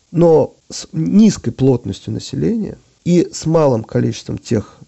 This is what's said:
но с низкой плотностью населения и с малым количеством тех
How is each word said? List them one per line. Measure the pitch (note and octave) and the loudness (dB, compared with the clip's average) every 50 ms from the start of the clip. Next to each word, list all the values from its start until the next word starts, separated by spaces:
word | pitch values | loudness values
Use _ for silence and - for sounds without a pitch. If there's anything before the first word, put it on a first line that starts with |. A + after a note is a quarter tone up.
| _ _ | _ _
но | F3 E3 E3+ E3 D#3+ D3 A#2 - _ _ _ - | 0 2 4 4 4 4 2 0 _ _ _ -18
с | - - - - - | -16 -16 -14 -10 -6
низкой | D#3+ D#3+ F3 F#3 G3+ A3 G3+ - - - A#2+ | -6 -2 2 4 4 6 4 4 0 -6 -8
плотностью | - - C3 C3+ B2+ - - G2 G2 - - A#2 | -4 0 2 2 2 0 -2 -8 -10 -10 -8 -10
населения | A2 A#2 - - C#3 C#3 D3+ F3 A#3 A3 G3 - - - _ _ _ _ - | -10 -10 -10 -8 -6 -4 -2 -2 -2 -4 -6 -8 -12 -16 _ _ _ _ -2
и | E3 F3 E3+ D3+ - | 0 2 2 2 0
с | - - - | -4 -8 -4
малым | D#3 D#3+ E3 D3+ C3+ A#2+ A2 A2+ | 0 2 2 2 2 2 0 -4
количеством | - - B2 A#2+ A#2 A2+ - - - A#2 A#2 | -4 -2 -2 -2 -2 -4 -6 -10 -10 -12 -10
тех | - - A#2 G#2+ - - - - - | -6 -4 -4 -4 -4 -6 -14 -20 -8